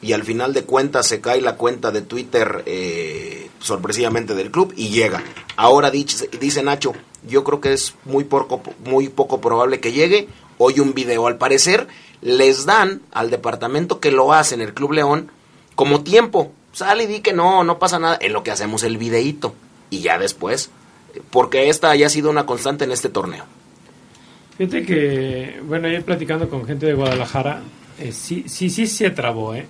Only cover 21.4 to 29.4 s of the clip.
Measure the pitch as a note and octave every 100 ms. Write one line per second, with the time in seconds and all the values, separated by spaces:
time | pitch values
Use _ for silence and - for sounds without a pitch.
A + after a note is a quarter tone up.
21.4 | A#2+ C3 C#3 D3+ E3 D3 D3 D3+ D3 D3+
22.4 | C#3+ A#2+ C3 C#3+ C#3 B2 B2+ G2+ F2+ F2+
23.4 | - - _ - - - - - - -
24.4 | _ - F#3+ B3+ F3+ E3+ C#3+ C3+ C3 B2+
25.4 | C3 - D3 D#3+ E3 E3+ E3+ F3 D3 D#3+
26.4 | E3 C#3 A#2 C#3+ D#3 C#3 C3+ B2+ B2 C#3
27.4 | C3+ D3+ - - - - C#3+ - - E3+
28.4 | - - F#3 F3+ A3 - G3+ - A#2+ A2+